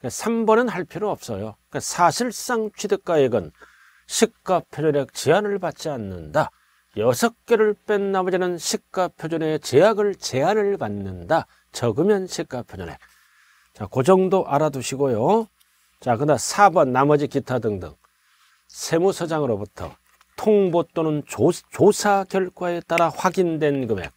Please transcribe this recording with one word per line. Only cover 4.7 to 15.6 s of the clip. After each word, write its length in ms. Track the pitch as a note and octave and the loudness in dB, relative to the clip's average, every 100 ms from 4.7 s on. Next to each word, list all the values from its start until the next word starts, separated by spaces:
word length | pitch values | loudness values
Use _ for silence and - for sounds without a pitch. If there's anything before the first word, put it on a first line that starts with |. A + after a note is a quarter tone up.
| - D#3 C#3+ C3 - | -2 0 0 -2 -4
제한을 420 | C3 F3 G#3 G3 | 2 2 2 -4
받지 320 | F3 - D#3 | -6 -8 -8
않는다. 640 | C3+ G2+ F2+ D#2 D#2 C3+ _ _ _ _ - | -8 -8 -10 -4 -2 -2 _ _ _ _ -2
여섯 500 | A2+ A#2+ A#3 - - | 0 2 -2 -2 0
개를 300 | A#3 G#3+ G#3 - | 2 2 0 -2
뺀 260 | G#3 G3 | -2 0
나머지는 460 | F#3+ F#3 F3+ F3+ F3 | 0 0 0 -2 -4
시가 520 | - G#3+ _ - F3 | -6 -6 _ -4 -4
표준액 520 | _ D#3+ E3 D#3 D#3 | _ -6 -4 -2 -4
제약을, 540 | - C3+ G3 G#3 G#3 F#3 | 2 4 4 4 -2 -2
제한을 600 | - B2+ D#3 G#3+ G3+ G3 | -6 -2 0 2 0 -2
받는다. 680 | A2 G2+ G2 F#2 E2+ D#3+ - _ _ | -4 -6 -8 -10 -2 -2 -2 _ _
적으면 540 | - A#2+ A2+ F#3 G#3 F#3 | -4 -2 0 2 2 -2
시가 380 | - D#3+ B2+ | -8 -8 -8
표준액. 340 | A2+ F#2+ E2+ D#2 _ _ _ _ _ _ _ | -10 -12 -12 -14 _ _ _ _ _ _ _
자, 120 | - G#2+ | -14 -6
그 160 | A3 | -2
정도 460 | F3+ F#3+ F#3+ F#3 - | 4 4 4 0 0
알아두시고요. 1000 | C#3 D#3 C#3 A#2 C3 C#3 A2 C3+ A3 A3 _ | 0 0 -2 -8 -2 0 2 2 0 -2 _